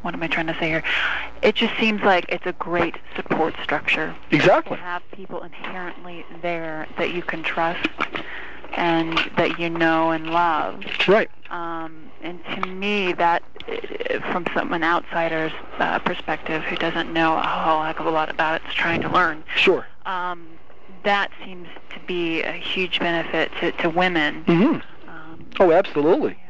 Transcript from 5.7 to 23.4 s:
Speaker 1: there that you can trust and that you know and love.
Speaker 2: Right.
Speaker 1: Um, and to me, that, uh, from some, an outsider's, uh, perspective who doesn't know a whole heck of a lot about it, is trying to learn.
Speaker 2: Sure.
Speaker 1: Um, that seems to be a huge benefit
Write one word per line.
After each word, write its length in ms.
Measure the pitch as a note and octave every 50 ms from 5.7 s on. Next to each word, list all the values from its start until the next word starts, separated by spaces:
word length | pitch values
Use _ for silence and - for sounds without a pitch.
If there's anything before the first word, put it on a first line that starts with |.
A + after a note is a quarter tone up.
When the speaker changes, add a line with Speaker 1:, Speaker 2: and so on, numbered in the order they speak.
| G#3 F#3 F3+ F3 E3+ - E3+ F3+ F3 E3 D3+ - F3 E3+
Speaker 1:
there 460 | E3+ F3 E3+ E3 E3 D#3+ D#3 D#3 - - -
that 160 | - E3+ - E3+
you 100 | F3 E3+
can 180 | - - E3
trust 460 | D#3+ - - E3+ E3 E3 - - - - - - - - - - - - - - - - - - - - -
and 440 | - F3 E3+ E3+ E3 E3 E3 E3 E3 - - -
that 220 | - E3+ E3 E3 E3
you 100 | E3+ E3+
know 420 | E3 E3+ E3 E3 D#3+ D#3+ E3 E3
and 200 | D#3+ D#3+ D#3+ D#3+
love. 520 | E3 E3+ F3 E3+ D#3 D3+ D3 - - - F#3+ E3 - - -
Speaker 2:
Right. 220 | - G3 A3 F#3 - - - - -
Speaker 1:
Um, 600 | - F3 E3+ E3 E3 E3 E3 D#3+ D#3+ D#3 D#3 - - -
and 220 | - E3 F3+ F3 - - -
to 120 | G3 F#3+
me, 460 | F#3 F#3 F#3 G3 G3+ G#3 G#3 G3 F3+ E3
that, 300 | D3+ F3 E3+ E3+ - - - - - -
uh, 520 | - - - - - - - - - - D3+ - -
from 140 | - F#3 E3+ - -
some, 200 | F3 - - F3
an 100 | E3+ E3
outsider's, 680 | E3 F3 E3+ - - - E3+ E3 E3 D#3+ D#3+ D#3+ D#3+ - - - - - -
uh, 200 | F3 E3 - -
perspective 640 | - F3 F3+ - - - D#3 D#3 - - D#3+ D#3 D#3+
who 120 | - F3+
doesn't 380 | E3+ E3 E3 E3+ E3+ - D#3+ E3
know 240 | E3 E3 D#3+ D#3+
a 40 | -
whole 420 | - - E3+ E3 F#3 E3 D#3+ D#3 D#3
heck 160 | D#3+ E3 -
of 60 | D#3
a 60 | E3
lot 180 | D#3+ D#3 D#3 D#3
about 320 | - - D#3+ D#3 D#3+ E3
it, 60 | -
is 60 | - -
trying 280 | - - E3+ - -
to 80 | - -
learn. 340 | - F3+ F3+ E3 D3+ D#3 - - -
Speaker 2:
Sure. 300 | - - G3 E3+ C3 - - - - -
Speaker 1:
Um, 420 | F#3+ F#3+ F3+ F3+ F3+ F3 E3+ E3+ D#3+ - - - - - - - - F#3+ F3 -
that 280 | G3+ G3+ G3+ G3 - - - -
seems 220 | G3 F#3 F3+ F3 E3 - - - -
to 80 | - F3 -
be 340 | - F3+ F3 E3+ E3 E3 D#3
a 100 | - -
huge 480 | - - - - - F#3 F#3 F3+ - -
benefit 520 | - F3 E3+ E3 D#3+ E3 - D#3+